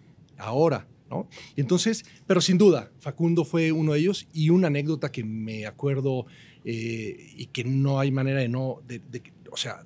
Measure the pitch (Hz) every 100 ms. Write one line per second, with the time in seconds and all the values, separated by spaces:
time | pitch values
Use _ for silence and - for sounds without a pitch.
0 | - - - - 101 127 165 117 - -
1 | - 143 - - - - 139 180 226 220
2 | - - - 180 - 180 208 147 110 -
3 | 147 135 165 170 160 170 160 160 156 147
4 | 175 196 - 160 156 175 175 143 147 156
5 | 143 131 110 110 110 110 107 - 143 135
6 | 135 131 - - - - - 113 117 113
7 | 107 - - - 139 - 120 135 139 135
8 | 139 135 135 135 120 123 131 - 120 117
9 | - 120 - - - - 123 98